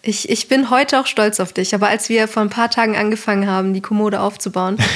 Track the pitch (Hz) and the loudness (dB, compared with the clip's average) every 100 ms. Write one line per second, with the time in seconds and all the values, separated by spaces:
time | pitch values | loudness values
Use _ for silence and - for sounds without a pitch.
0 | - 202 - 233 - 269 247 254 277 269 | -4 -4 -2 -4 2 2 4 2 2 0
1 | 262 - 214 208 180 - 185 202 202 214 | 0 0 0 0 -4 -2 -2 0 2 0
2 | - 226 220 220 208 220 226 240 226 208 | 0 0 0 0 -2 0 0 2 0 0
3 | 214 214 - 202 196 190 190 190 196 208 | 0 -2 0 0 2 0 0 -2 -2 0
4 | 214 196 196 202 196 185 185 208 196 | 0 0 -2 -4 -6 -2 -2 0 0